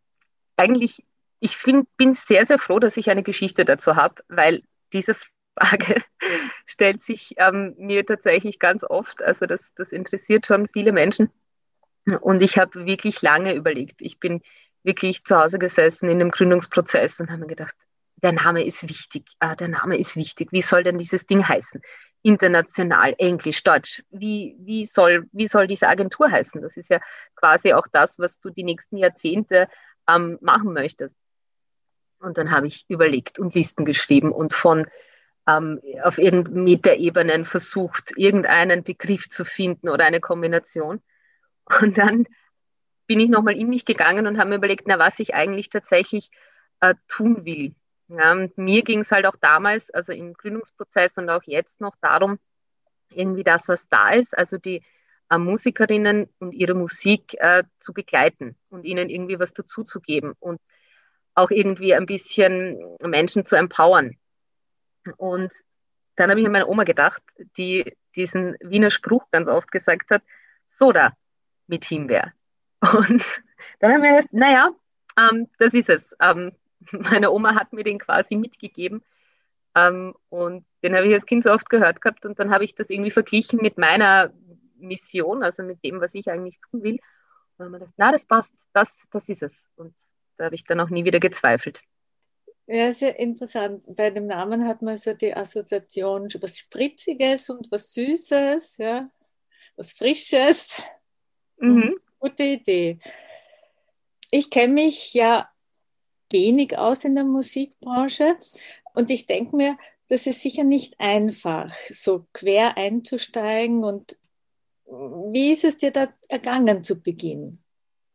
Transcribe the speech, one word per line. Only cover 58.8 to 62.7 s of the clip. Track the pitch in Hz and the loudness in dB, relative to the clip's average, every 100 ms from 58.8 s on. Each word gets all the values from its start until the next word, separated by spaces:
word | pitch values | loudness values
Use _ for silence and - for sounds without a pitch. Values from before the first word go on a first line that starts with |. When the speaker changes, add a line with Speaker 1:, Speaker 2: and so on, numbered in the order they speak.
| 165 | -10
Speaker 1:
ihnen | 180 180 | -6 -6
irgendwie | 170 180 185 | -8 -8 -6
was | 175 | -6
dazuzugeben | - - - 226 190 - 151 147 - | -8 -16 -14 -14 -14 -6 -4 -4 -6
und | 175 170 _ _ _ _ _ _ _ - | -12 -14 _ _ _ _ _ _ _ 2
auch | 180 | 2
irgendwie | 214 196 185 190 | 4 0 0 2
ein | 170 180 | 2 2
bisschen | 196 - - 190 185 185 | -8 -6 2 2 2 -6